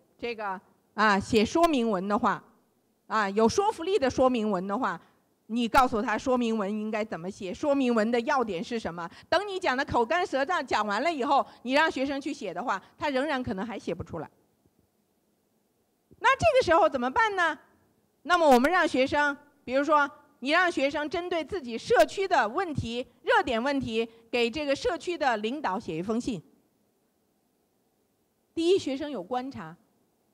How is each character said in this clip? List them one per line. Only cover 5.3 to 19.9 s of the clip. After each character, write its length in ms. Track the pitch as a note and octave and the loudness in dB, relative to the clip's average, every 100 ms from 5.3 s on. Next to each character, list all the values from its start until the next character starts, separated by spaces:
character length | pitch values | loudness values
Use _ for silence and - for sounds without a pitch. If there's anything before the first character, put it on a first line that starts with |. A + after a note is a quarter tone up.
| _ _ | _ _
你 200 | A3+ A#3 | -4 2
告 180 | C#4+ B3+ | 4 4
诉 160 | A#3+ | 2
他 160 | A#3 G#3+ | -2 -2
说 180 | C4+ B3+ | 0 0
明 200 | A#3 A3 | 0 -2
文 160 | G3 | -2
应 180 | G#3+ G#3+ | -4 -6
该 140 | G#3+ | -6
怎 140 | G#3+ F3+ | -6 -8
么 120 | E3+ | -10
写， 240 | G3+ F#3+ | -10 -12
说 180 | - D4+ | -6 0
明 220 | C#4 B3 | 2 2
文 140 | A#3 G#3+ | 2 2
的 100 | A#3+ | 0
要 200 | A#3+ C#4 | 0 0
点 200 | A#3 E3+ | 0 -4
是 160 | - A#3 | -6 -6
什 140 | F#3+ | -8
么。 160 | E3+ E3+ - - | -10 -12 -14 -2
等 180 | E4 G#4 | -2 -2
你 120 | F#4 | -4
讲 180 | E4+ B3+ | -2 -2
的 80 | |
口 200 | C4+ - | -2 0
干 220 | A3+ E4+ G#4 | 0 0 0
舌 180 | C4+ | -2
燥， 200 | C4+ F4 | -2 -2
讲 200 | C#4 A#3 | -2 -2
完 180 | G#3+ G3+ | -2 -2
了 100 | D4+ | -2
以 100 | D#4+ | -2
后， 240 | A3+ C4+ G#3+ - | 0 0 0 -8
你 100 | A#3 | 0
让 160 | C4+ D#4+ | 2 2
学 160 | C#4 | 0
生 160 | C4+ C#4 | -4 -4
去 140 | D4 | -8
写 180 | - G3+ | -10 -8
的 120 | E3+ | -8
话， 180 | B3 G3 - _ | -6 -6 -8 _
他 120 | D#4+ | -4
仍 140 | C4 | -2
然 160 | D4 C4+ | -2 -2
可 140 | B3+ | -4
能 100 | G3 | -6
还 140 | A3 A3+ | -6 -8
写 160 | - | -8
不 80 | E3+ | -8
出 160 | F3 E3+ | -8 -12
来。 100 | C3+ _ _ _ _ _ _ _ _ _ _ _ _ _ _ _ _ _ _ _ | -12 _ _ _ _ _ _ _ _ _ _ _ _ _ _ _ _ _ _ _
那 180 | G#4+ C5 | 2 4
这 80 | E5+ C5 | 4 4
个 60 | |
时 100 | A#4 | 4
候 140 | E4 D#4+ | 4 4
怎 120 | C#4 | 2
么 80 | B3 | -2
办 280 | C#4+ A4+ G4 | 0 0 2
呢？ 200 | E4 D4+ _ _ _ _ _ _ | -2 -2 _ _ _ _ _ _
那 140 | C4+ F4 | 0 4
么 120 | D#4+ | 6
我 100 | B3 | 6
们 120 | C4+ | 6
让 160 | F4+ D#4+ | 2 2
学 200 | C4 C4+ | 2 0
生， 300 | D4 D4 C#4 - _ | 2 0 -2 -12 _
比 80 | - | -4
如 100 | C4 | -2
说， 280 | C#4+ | 2